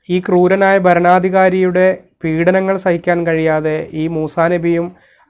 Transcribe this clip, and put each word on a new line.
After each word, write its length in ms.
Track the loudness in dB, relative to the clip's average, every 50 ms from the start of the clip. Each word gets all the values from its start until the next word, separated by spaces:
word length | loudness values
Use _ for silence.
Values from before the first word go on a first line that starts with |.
| _ -4
ഈ 100 | -4 -4
ക്രൂരനായ 600 | -2 0 0 2 2 2 2 2 2 2 2 2
ഭരണാധികാരിയുടെ 1200 | 4 2 2 4 4 4 4 4 2 2 2 2 2 2 2 0 0 0 0 2 2 2 0 -2 -6 _ _ _
പീഡനങ്ങൾ 580 | -6 -4 -2 0 0 2 2 0 0 -2 -2 -2
സഹിക്കാൻ 440 | -2 -2 -2 -2 -2 -2 -2 -2
കഴിയാതെ 680 | -2 -2 -2 -2 0 0 0 -2 -2 -2 -4 -4 -6 -8 -8
ഈ 140 | -6 -6 -4
മൂസാ 400 | -4 -4 -6 -6 -4 -2 -2 0
നബിയും 480 | 0 -2 -2 -2 -2 -2 -2 -6 -10 _ _ _ _ _ _ -10